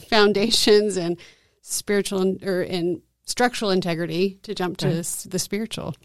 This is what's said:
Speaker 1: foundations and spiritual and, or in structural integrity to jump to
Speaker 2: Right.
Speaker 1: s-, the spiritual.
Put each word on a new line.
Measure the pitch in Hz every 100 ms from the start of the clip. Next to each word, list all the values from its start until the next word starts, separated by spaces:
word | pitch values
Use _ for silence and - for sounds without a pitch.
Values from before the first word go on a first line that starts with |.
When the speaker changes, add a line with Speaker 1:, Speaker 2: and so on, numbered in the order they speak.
| - 226 208
Speaker 1:
foundations | 196 214 - - 208 208 190
and | 170 175 - _ _ _
spiritual | - - - 202 196 196
and, | 190 185
or | - 180
in | 180 185 170 175 - _
structural | - - 247 247 214
integrity | 185 180 165 170 165 196 190
to | -
jump | 202 185 -
to | 151
Speaker 2:
Right. | 165
Speaker 1:
s-, | 170 -
the | - 185
spiritual. | - 202 220 - - 156